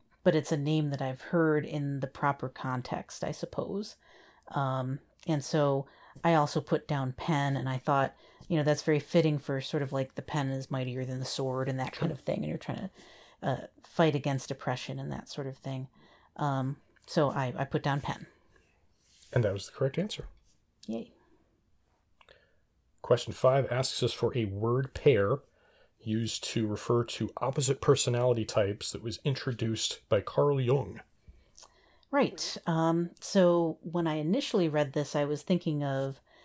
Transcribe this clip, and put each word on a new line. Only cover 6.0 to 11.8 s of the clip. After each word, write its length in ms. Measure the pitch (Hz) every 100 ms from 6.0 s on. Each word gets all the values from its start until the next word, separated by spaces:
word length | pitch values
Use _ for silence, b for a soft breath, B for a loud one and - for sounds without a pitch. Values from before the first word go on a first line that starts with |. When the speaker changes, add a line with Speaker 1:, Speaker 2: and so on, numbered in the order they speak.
| B -
Speaker 1:
I 120 | 170
also 260 | 160 147 156
put 260 | - 160 -
down 240 | 143 131
Penn, 440 | - - 147 139 135
and 120 | 131
I 80 | 131
thought, 360 | - 139 135 b b b -
you 80 | 160
know, 40 |
that's 200 | 147 147
very 180 | - 147
fitting 380 | - 175 156 147
for 220 | - 135
sort 220 | - 156
of, 100 | 135
like, 220 | 135 135
the 80 | -
pen 280 | - 151 135
is 200 | 135 135
mightier 340 | 131 127 127 131
than 120 | 131
the 60 |
sword 440 | 127 - 131 131 131
and 120 | 131